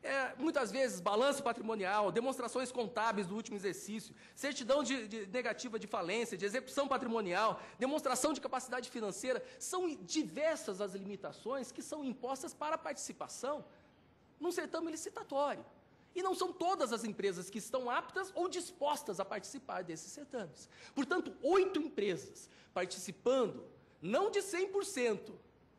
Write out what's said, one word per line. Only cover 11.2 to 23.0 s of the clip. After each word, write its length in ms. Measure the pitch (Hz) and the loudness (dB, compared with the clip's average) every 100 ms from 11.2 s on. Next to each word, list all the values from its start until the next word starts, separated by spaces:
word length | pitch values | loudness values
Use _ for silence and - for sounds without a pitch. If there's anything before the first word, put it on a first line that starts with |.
| 156 - 220 269 247 | -8 -8 -4 -4 -4
que 100 | - | -8
são 220 | - 302 | -8 -4
impostas 500 | 269 - 240 269 320 | -4 -4 -4 -4 -6
para 220 | - 302 320 | -6 -2 -2
a 20 | |
participação 880 | 311 285 - - 143 - 170 - - - - _ - - - - | -2 -6 -8 -8 -10 -6 -4 -4 -6 -18 -20 _ -20 -20 -20 -6
num 140 | 320 | -2
certame 400 | 359 311 330 330 | -2 -2 -2 -4
licitatório. 760 | 320 - 480 - 277 285 208 - - - - - 349 | -4 -8 -8 -4 0 0 0 -8 -20 -20 -20 -10 -2
E 80 | |
não 100 | 370 | 0
são 180 | 370 370 | 2 0
todas 400 | 381 339 381 254 | 0 2 2 2
as 120 | 226 | 0
empresas 440 | 214 196 196 175 175 | -2 0 0 0 -4
que 120 | 220 | -8
estão 320 | - 262 240 | -2 -2 2
aptas 400 | 269 - 370 370 | 0 0 -4 -4
ou 160 | - 359 | 0 0
dispostas 680 | 349 - - 285 294 - 185 | 0 -6 -2 0 0 -2 -4
a 60 | 190 | -2
participar 580 | 208 - 277 - 180 | -4 -6 -10 -6 -6
desses 280 | 175 160 - | -4 -8 -10
certames. 560 | - 285 247 175 - - - - - | -12 -8 -8 -8 -10 -20 -20 -8 -4
Portanto, 360 | 254 349 339 - | 0 2 0 0
oito 360 | 269 381 381 311 | 6 8 8 4
empresas 720 | 302 - 202 165 - - - - - | -2 0 0 0 -4 -14 -18 -20 -8
participando, 920 | 180 180 185 | -4 -2 -4